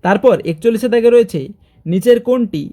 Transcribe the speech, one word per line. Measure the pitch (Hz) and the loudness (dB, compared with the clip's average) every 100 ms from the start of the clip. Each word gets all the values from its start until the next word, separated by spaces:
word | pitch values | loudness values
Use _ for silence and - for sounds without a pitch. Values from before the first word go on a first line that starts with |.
তারপর | 175 196 247 185 - | 0 2 2 0 -2
একচল্লিশের | 156 233 220 240 | -2 -2 -2 -2
দাগে | 233 226 | 0 4
রয়েছে | 240 233 160 135 - _ _ - | 4 2 -4 -10 -16 _ _ -4
নিচের | 180 240 233 240 | -2 2 2 2
কোনটি | 254 220 160 139 | -2 -2 -6 -10